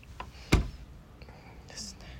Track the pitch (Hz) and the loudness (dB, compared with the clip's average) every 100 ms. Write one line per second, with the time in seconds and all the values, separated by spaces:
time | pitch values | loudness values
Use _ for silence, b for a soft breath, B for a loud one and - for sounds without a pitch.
0 | - - - B B - - - - - | -14 -10 -10 B B 8 8 -2 -12 -14
1 | - - - - - - - - - - | -16 -14 -14 -14 -14 -14 -12 -10 -8 -10
2 | B | B